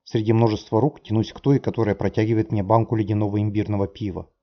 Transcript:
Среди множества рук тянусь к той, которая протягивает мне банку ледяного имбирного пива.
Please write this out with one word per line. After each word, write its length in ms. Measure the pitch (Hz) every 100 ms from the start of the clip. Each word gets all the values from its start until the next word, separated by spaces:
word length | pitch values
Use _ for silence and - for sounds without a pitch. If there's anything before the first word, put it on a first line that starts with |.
Среди 280 | - 117 107
множества 480 | 113 113 104 - 110
рук 220 | 143 -
тянусь 300 | - 110 101
к 80 | -
той, 200 | 139 139
которая 340 | 113 107 104
протягивает 560 | 98 101 117 110 110 107
мне 120 | 107
банку 340 | 95 113 110 113
ледяного 440 | 101 104 104 104
имбирного 460 | 104 104 101 101 98
пива. 440 | - 104 87 - _